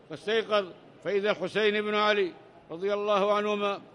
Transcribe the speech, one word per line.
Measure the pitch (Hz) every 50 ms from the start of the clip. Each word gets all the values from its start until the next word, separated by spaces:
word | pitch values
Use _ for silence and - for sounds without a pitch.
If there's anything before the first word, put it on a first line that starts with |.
| - -
فاستيقظ، | 156 139 - 202 220 226 202 180 214 208 196 175 165 - - - - - -
فإذا | 208 202 202 196 214
الحسين | 202 - 185 180 - 190 220 214 208 214
بن | 208 214 208
علي | 208 214 208 214 208 196 170 151 - - - - - - -
رضي | 156 170 185 202 202
الله | 202 208 208 208 196 196 208 208
عنهما. | 208 208 208 208 208 202 202 202 170 - -